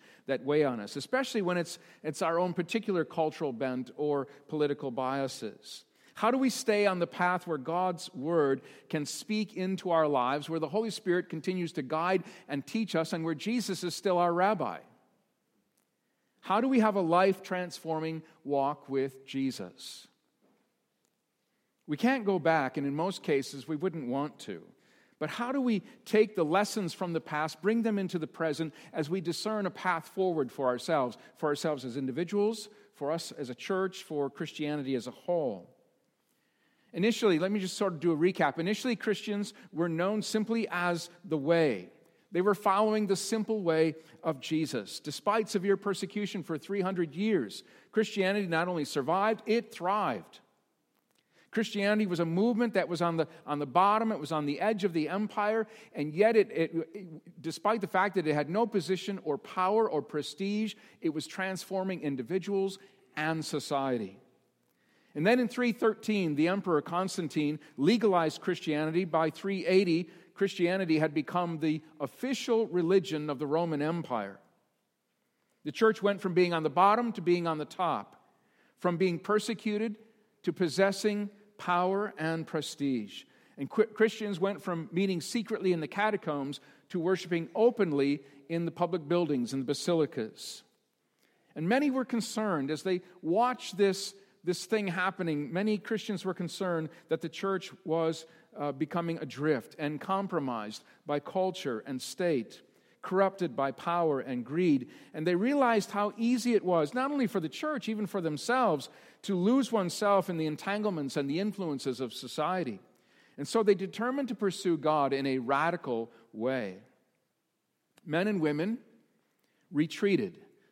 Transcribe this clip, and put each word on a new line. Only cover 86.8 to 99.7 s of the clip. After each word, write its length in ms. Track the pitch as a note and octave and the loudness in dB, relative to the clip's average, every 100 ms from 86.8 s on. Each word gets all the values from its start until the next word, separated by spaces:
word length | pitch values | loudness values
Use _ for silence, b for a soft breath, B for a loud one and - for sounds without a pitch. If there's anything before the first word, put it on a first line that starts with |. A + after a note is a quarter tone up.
| B | B
to 100 | F#3 | -4
worshiping 480 | E3 F#3 E3+ E3+ E3 - | 0 0 0 -4 -2 4
openly 640 | A3+ A#3+ F#3 C#3+ C#3 C#3+ B B B | 4 4 2 2 2 0 B B B
in 180 | E3+ E3+ | -4 -2
the 40 | |
public 380 | E3 F3 F3 D3 | -2 -2 -2 0
buildings 440 | F3 E3+ C#3 A#2+ | 0 2 0 -2
and 100 | C3+ | -4
the 40 | B2+ | -4
basilicas. 960 | C#3 - E3+ C#3+ - A2 - - - - _ _ _ _ b b b b b | -4 0 2 2 -2 -8 -8 -16 -16 -20 _ _ _ _ b b b b b
And 120 | D#3+ | 0
many 220 | B3 D4 | 2 2
were 140 | C4 | 0
concerned 640 | B3 A#3 - - G#3+ E3 C3+ | -2 -2 -4 -2 0 0 0
as 140 | D3+ | -2
they 160 | F#3+ F3+ B B | -2 -4 B B
watched 540 | D#3 F#3 A#3+ B3 - F3 | -2 2 2 0 -6 2
this, 380 | G3 F#3+ - - B B | 2 2 -6 -12 B B
this 220 | E3 F3 - | -6 -4 -2
thing 200 | A3 G3+ | -2 0
happening. 640 | F3+ F#3 F3+ F3 D3 D3 | -2 -2 -2 -2 -2 -2
Many 260 | E3 G#3+ G#3+ | -2 0 0
Christians 460 | - A3 - G3 | -2 -4 -4 -4
were 80 | F#3+ | -4
concerned 580 | - E3+ - F#3 E3+ D#3 B B | -4 -6 -4 -2 -2 -2 B B
that 140 | D#3+ | -4
the 60 | E3 | -4
church 440 | - G3 F#3+ - - | -6 -2 -2 -4 -12
was, 400 | - D#3+ D#3+ D#3+ - B B - | -4 0 0 -2 -8 B B -8
uh, 140 | D3 | -6
becoming 480 | C3+ D3+ E3+ E3+ E3 | -2 -2 -2 -2 -4
adrift 540 | D3 A#2 D3+ C#3 - | -6 -2 0 0 -2